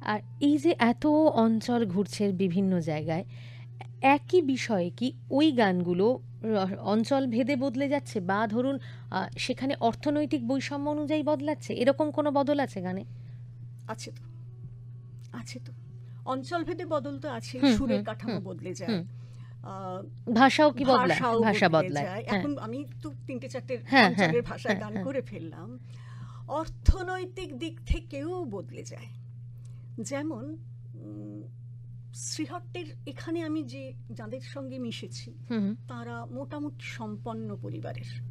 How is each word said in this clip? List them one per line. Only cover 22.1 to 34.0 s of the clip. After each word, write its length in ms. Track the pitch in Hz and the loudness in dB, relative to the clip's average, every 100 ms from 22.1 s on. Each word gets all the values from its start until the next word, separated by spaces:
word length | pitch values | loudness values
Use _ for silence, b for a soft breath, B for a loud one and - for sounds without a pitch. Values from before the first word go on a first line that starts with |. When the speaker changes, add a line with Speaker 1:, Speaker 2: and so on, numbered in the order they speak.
| 208 - | -4 0
Speaker 1:
হ্যাঁ। 100 | 208 | 0
Speaker 2:
এখন 200 | 180 294 | 0 -2
আমি 260 | 214 247 294 - | -4 -8 -8 -10
তো 100 | 311 285 - | -12 -12 -8
তিনটে 220 | 254 262 | -8 -8
চারটে 300 | 262 - 254 - | -10 -6 -6 6
Speaker 1:
হ্যাঁ, 180 | 269 | 8
Speaker 2:
অঞ্চলের 280 | 208 170 180 | 8 8 6
Speaker 1:
হ্যাঁ, 100 | 160 | 4
Speaker 2:
ভাষায় 320 | - 175 240 | 2 -4 0
Speaker 1:
হ্যাঁ, 60 | 190 | 0
Speaker 2:
গান 120 | - | 0
Speaker 1:
হ্যাঁ। 120 | 208 | -4
Speaker 2:
করে 180 | 180 175 | -2 -2
ফেললাম। 560 | - 196 160 156 165 247 - B B B B B - | -4 -8 -10 -10 -12 -14 -14 B B B B B -6
অর্থনৈতিক 1120 | 285 320 - - 392 359 370 370 370 370 262 | -4 -4 4 6 6 4 -4 -4 -6 -8 -6
দিক 220 | 330 - - | -8 -8 -2
থেকেও 580 | 339 320 277 302 370 | -2 -2 -8 -6 -6
বদলে 380 | 320 202 - - | -6 -8 -10 -12
যায়। 240 | 117 - - - - - - B B B B - | -14 -14 -14 -16 -14 -14 -14 B B B B -10
যেমন, 580 | 220 277 302 254 269 311 - - - | -6 -4 -4 -6 -8 -10 -12 -14 -14
উম, 480 | - 311 311 - - - - - - - - - | -14 -12 -12 -10 -12 -14 -14 -16 -14 -14 -14 -14
শ্রীহট্টের 720 | - - - 302 359 - 359 311 - - | -12 -10 -6 -6 -8 -10 -10 -10 -12 -12
এখানে 360 | 277 330 339 | -12 -6 -4
আমি 200 | 320 311 | -2 -4
যে 300 | 269 269 269 - | -4 -10 -12 -12